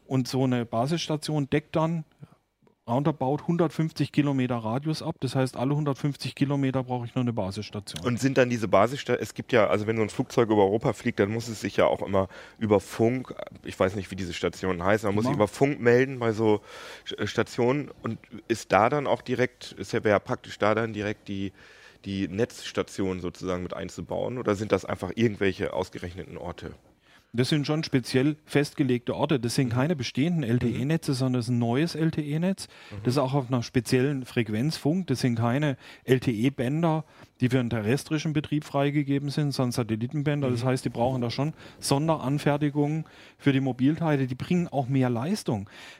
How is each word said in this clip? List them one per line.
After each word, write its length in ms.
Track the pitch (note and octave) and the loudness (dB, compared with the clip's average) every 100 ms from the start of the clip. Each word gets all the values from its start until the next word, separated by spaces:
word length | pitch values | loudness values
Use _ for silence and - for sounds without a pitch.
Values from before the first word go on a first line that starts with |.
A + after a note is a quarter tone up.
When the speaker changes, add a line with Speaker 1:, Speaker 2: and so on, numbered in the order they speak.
| - | -2
Speaker 1:
Und 240 | C3 B2 | -2 0
so 160 | C3 C3 | 0 2
eine 200 | B2 A#2 | 0 0
Basisstation 840 | A2+ C3+ E3 - D3+ - D3+ C#3 | 0 0 -2 -2 -4 -2 -2 0
deckt 260 | D3 - D#3+ | -2 0 0
dann 300 | D#3+ E3+ - _ - _ _ _ _ _ - | 0 -2 -6 _ -20 _ _ _ _ _ -2
roundabout 500 | B2 D3+ D3 C3 D3 - | 0 2 0 0 0 0
hundertfünfzig 680 | E3+ D#3+ - D#3+ - C#3+ | 2 2 0 -2 0 0
Kilometer 420 | - C#3+ C3+ B2 A#2+ | 2 2 2 0 -2
Radius 460 | A2 B2 D3+ D3+ | -2 -2 -2 -4
ab. 120 | D#3 - | -6 -6
Das 160 | C3 C3+ | -2 0
heißt, 220 | C3 - | 0 0
alle 180 | B2+ D3 | 0 0
hundertfünfzig 600 | D3 C3 D3 C3+ C3+ - | 0 -2 -2 -4 -8 -2
Kilometer 500 | C#3 C#3+ C3+ C3 B2+ | 0 0 0 0 -2
brauche 200 | B2 A#2+ | -4 -4
ich 100 | C3 | -2
noch 60 | |
eine 120 | A#2+ | -2
Basisstation. 720 | A2+ F#2+ G#2 G#2 G#2 - - - | -2 -4 -6 -8 -10 -10 -6 -2
Speaker 2:
Und 120 | A2+ | 0
sind 200 | C3+ C3+ | 2 4
dann 120 | B2 | 4
diese 200 | A#2+ G#2 | 2 4
Basissta-, 480 | F#2+ A2+ C3+ - B2 | 4 4 2 -2 -2
es 140 | A2 | -2
gibt 180 | - - | -10 2
ja, 160 | - G2+ | 4 6
also 200 | G2 G#2+ | 4 0
wenn 100 | A2+ | 0
so 60 | |
ein 60 | G#2 | 0
Flugzeug 400 | - C3 - A2+ | -2 0 2 4
über 140 | G#2+ | 6
Europa 300 | F#2+ A2+ C3+ | 6 4 0
fliegt, 260 | - A#2+ A2+ | 0 -2 2
dann 100 | G2+ | 0
muss 200 | A2+ A#2 | 0 -6
es 100 | G#2+ | -6
sich 160 | G#2 - | -2 4
ja 100 | F2 | 4
auch 160 | F2+ | 4
immer 280 | - G2 F#2+ - - - | 0 0 0 -4 -20 -6
über 200 | A2 G2+ | 4 4
Funk, 560 | - - A2+ B2+ B2 - - - - | 2 0 2 2 -6 -12 -12 -12 -12
ich 120 | - | 0
weiß 200 | F#2+ G2+ | 0 0
nicht, 120 | F2+ | -8
wie 60 | F#2+ | -8
diese 160 | F2+ | -8
Stationen 500 | F2 F2+ - F#2 F2+ | -4 -4 -2 -4 0
heißen, 240 | F#2 G#2+ G#2 | 2 2 2
man 100 | G2+ | 0
muss 100 | A#2+ | 0
sich 60 | |
Speaker 1:
Immer. 100 | C#3+ | 0
Speaker 2:
über 40 | G#2 | 0
Funk 320 | - C#3 D3 | 2 0 2
melden 380 | A#2 B2 C3+ C3 | 4 4 4 0
bei 120 | A#2 | -2
so 300 | G#2+ A2 G#2 - - - - - | 2 2 2 -2 -18 -16 -16 -14
Sch-, 220 | - G#2+ | -6 -4
Stationen 640 | - G#2+ - A#2+ C#3+ C3 - | -2 -2 0 0 0 -4 -10
und 160 | B2 A2+ - - - | -10 -10 -12 -14 -6
ist 240 | A2+ - | -6 2
da 160 | F#2+ A2+ | 4 4
dann 180 | D3 B2+ | 2 0
auch 160 | A#2 | -2
direkt, 520 | - A#2+ B2+ - - | -2 0 -2 -2 -16
ist 180 | - G2 | -12 -6
ja, 140 | A#2 A2 | 0 2
wäre 160 | G2+ | 2
praktisch 360 | - B2 - - | 2 -6 -8 0
da 160 | G#2 | 2
dann 200 | G#2+ A2+ | 2 -2
direkt 340 | G#2 G2+ G#2+ - | -4 -6 -6 -8
die, 240 | G2 G2 - - - - - G2 | -8 -8 -10 -20 -20 -20 -14 -6
die 240 | G2 F#2+ | -2 -2
Netzstation 920 | F#2+ A#2+ - - - F#2 - F#2+ F2+ | -2 -4 -4 -6 -4 -4 -4 -4 -2
sozusagen 440 | F2+ - F#2 F2+ | -6 -6 -6 -4
mit 100 | F2 | -6
einzubauen 640 | - F2+ - F2 F2+ G2+ B2 | -8 -10 -10 -8 -4 -4 -2
oder 180 | A2 G2 | -2 -2
sind 160 | G#2+ | 2
das 140 | F#2+ - | 0 0
einfach 260 | F#2+ F#2 | -6 -6
irgendwelche 600 | A2 A#2 G2 G2 F#2 E2+ | 0 0 2 -2 0 -4
ausgerechneten 640 | - F#2 - F2+ F2 E2+ F2 | -4 -6 -8 -12 -12 -12 -12
Orte? 340 | F2 E2+ D2+ - _ _ _ - _ | -12 -12 -14 -16 _ _ _ -20 _
Speaker 1:
Das 160 | A2+ B2+ | -2 2
sind 180 | D#3 C#3 | 2 2
schon 160 | D#3 | -2
speziell 540 | D#3 C3 A#2+ B2+ C#3+ D3+ - | 0 -2 2 2 2 0 0
festgelegte 680 | C#3+ C#3+ - C3+ B2 - | 0 0 0 0 0 -2
Orte. 240 | A2 D3 C#3+ | -2 0 0
Das 160 | A#2 | 0
sind 140 | C3+ B2+ | 0 2
Speaker 2:
Mhm. 60 | |
Speaker 1:
keine 220 | A#2+ C#3+ D#3+ | 2 0 0
bestehenden 460 | A#2 - D#3 E3+ | -2 0 0 0
L-T-E-Netze, 720 | A#2 B2 B2 G#2+ C3+ D#3+ - | 2 2 2 0 0 0 0
sondern 200 | B2+ C3 B2+ | 0 2 0
das 60 | A#2 | 0
ist 40 | |
ein 80 | A#2+ | 0
neues 340 | A#2 B2 E3 | 2 2 0
L-T-E-Netz. 760 | D#3 D#3+ D#3+ D3 D#3 F3+ G3 - - - | 0 0 0 -2 -2 -2 -2 -8 -18 -16
Speaker 2:
Mhm. 60 | G#2 | -4
Speaker 1:
Das 100 | G#2+ C3 | 0 2
ist 20 | |
auch 160 | B2+ | 2
auf 160 | C#3+ A#2+ | 0 0
einer 120 | B2+ | -2
speziellen 600 | A2+ C3 - B2+ C3+ C#3 B2 | 0 -2 2 4 4 0 -2
Frequenz 520 | - A2 G#2+ C#3+ - | -2 0 0 -2 0
Funk. 300 | C#3 F3+ F3+ | 0 0 0
Das 120 | B2+ | 0
sind 160 | B2+ A2+ | 2 2
keine 400 | A#2 C3 D3+ B2+ - - - | 2 2 0 -2 -10 -12 2
L-T-E-Bänder, 1000 | C3 C3+ G#2+ C3 C3+ B2 D3+ E3+ D#3 - - - _ | 2 2 0 0 0 -2 0 2 0 -4 -16 -20 _
die 80 | B2 | 2
für 80 | B2+ | 2
den 120 | A#2+ | 2
terrestrischen 600 | A#2 G#2+ A2+ - D#3 D#3+ | 0 2 0 0 -2 0
Betrieb 320 | D3+ - D3+ | -2 -2 -4
freigegeben 640 | - C#3+ C#3+ D3 C#3 C#3 C#3+ | -2 0 2 0 0 0 0
sind, 220 | C#3 D3 | 0 0
sondern 220 | C3 B2 | 0 0
Satellitenbänder. 760 | A#2+ A2 A2+ B2 D3+ C#3+ D3 C3+ | 0 -2 -2 -2 -2 -2 0 0
Das 140 | A#2+ | 0
Speaker 2:
Mhm. 40 | B2+ | 0
Speaker 1:
heißt, 180 | B2+ B2+ | 0 -2
die 40 | |
brauchen 320 | A#2 A#2+ C3 | -2 0 0
da 80 | A#2+ | -2
schon 240 | - D3 - - - | -2 -4 -6 -16 -10
Sonderanfertigungen 1300 | - C#3+ D#3+ D#3 B2 C#3+ D3+ C#3+ D3 C#3+ D3 D#3+ D#3 - - _ | 0 2 2 0 0 0 2 2 0 0 0 -2 -6 -14 -20 _
für 140 | - | 2
die 80 | C3+ | 4
Mobilteile. 680 | C3+ A#2+ C3 D#3+ D#3+ D3 B2+ | 2 2 2 2 2 2 0
Die 80 | |
bringen 340 | B2+ - F3 E3+ | -2 -2 0 0
auch 180 | C#3 B2 | -2 0
mehr 220 | C3+ B2+ | 2 2
Leistung. 600 | A#2 C#3+ G#3 - A2 G2+ - - - | 0 -2 -4 -2 -4 -6 -14 -20 -20